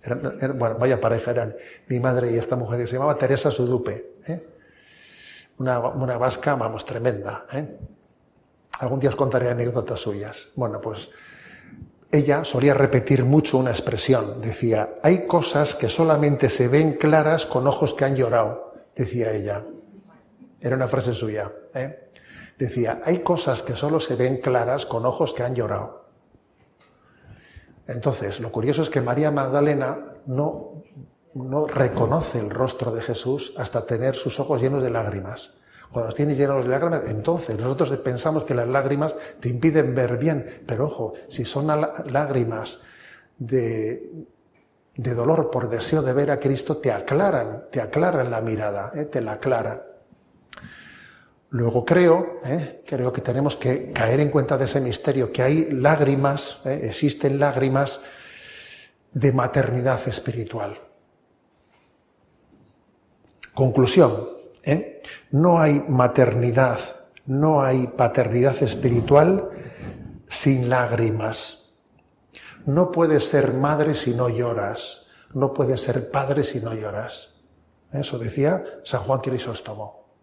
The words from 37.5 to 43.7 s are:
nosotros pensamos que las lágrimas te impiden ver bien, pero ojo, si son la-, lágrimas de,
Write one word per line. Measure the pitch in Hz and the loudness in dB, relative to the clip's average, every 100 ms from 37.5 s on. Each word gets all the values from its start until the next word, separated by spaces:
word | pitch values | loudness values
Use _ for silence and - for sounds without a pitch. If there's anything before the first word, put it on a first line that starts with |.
| 107 | -4
nosotros | 120 135 143 135 | -2 0 0 0
pensamos | 131 123 156 156 | -2 -2 0 -2
que | 151 127 | 0 -2
las | 117 | 0
lágrimas | 131 135 143 156 156 - - | 0 0 0 -2 -4 -12 -8
te | 120 | -6
impiden | 120 160 156 131 | 2 4 4 2
ver | 127 120 120 | 2 0 0
bien, | 156 151 113 - - | 0 0 -4 -14 -8
pero | 113 143 | -2 -2
ojo, | - 110 - - | -2 -8 -8 -16
si | - 120 | -8 -6
son | 139 151 | -4 0
la-, | 151 151 - - | 0 0 -4 -2
lágrimas | 131 147 135 117 110 110 - - - - - _ _ | -2 0 0 0 -4 -8 -14 -20 -20 -20 -20 _ _
de, | 120 131 117 | -2 0 0